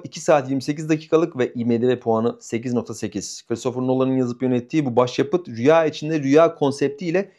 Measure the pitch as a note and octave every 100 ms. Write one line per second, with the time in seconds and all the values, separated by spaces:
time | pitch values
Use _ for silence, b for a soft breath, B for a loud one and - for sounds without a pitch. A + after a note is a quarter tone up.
0 | C#3 - E3 D3+ C3 C3+ C3 D3 D#3 D#3
1 | - D#3+ E3 C3 A#2+ B2 A#2 A#2 B2 A#2+
2 | A#2 A2+ A#2 - - A#2 B2 A#2+ A2 A2
3 | G#2+ G2 - - - A2+ B2+ A#2+ B2+ C3
4 | C3 C3 B2 A#2+ B2+ B2 A#2+ D#3+ C#3 A#2
5 | B2 - B2 F3+ F3 A2+ C3 D#3+ D#3+ -
6 | D3+ D#3+ C3+ D3 E3 E3 C#3+ C3+ C#3 C#3+
7 | F3 E3+ G3